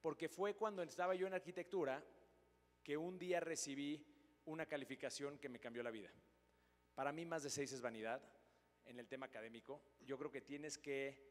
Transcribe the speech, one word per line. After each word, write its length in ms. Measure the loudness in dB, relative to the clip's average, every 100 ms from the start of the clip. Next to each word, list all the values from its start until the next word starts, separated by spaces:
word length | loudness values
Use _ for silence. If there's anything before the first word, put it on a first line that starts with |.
Porque 280 | 0 0 -2
fue 260 | 2 2
cuando 280 | 4 2 2
estaba 320 | -2 4 4
yo 140 | 6 4
en 60 |
arquitectura 680 | 2 0 -4 0 4 4 2 -2 -18 -20 -20 -20 _ _ _
que 140 | 0 0
un 240 | 2 -2
día 180 | 4 4
recibí 680 | 4 0 0 0 0 -2 -6 -20 -20 -14 -6
una 200 | -2 0
calificación 720 | -2 -2 -4 -2 -2 -4 -4
que 100 | -6
me 120 | -6
cambió 200 | -4 -2
la 80 | -2
vida. 180 | -2 -8 -14 -20 _ _ _ _ _ _ 0
Para 160 | 2
mí, 120 | 2
más 200 | 0 0
de 60 | 0
seis 220 | 0 0
es 80 | 0
vanidad 400 | -2 -2 -2 -2 -4 -20 -20 _ _ _
en 140 | -16 -14
el 80 | -8
tema 200 | -6 -6
académico. 540 | -6 -8 -10 -10 -10 -12 -18
Yo 180 | -6 -2
creo 140 | -2
que 80 | -4
tienes 360 | -6 -4 -4 -4
que 460 | 0 2 2 -2 -18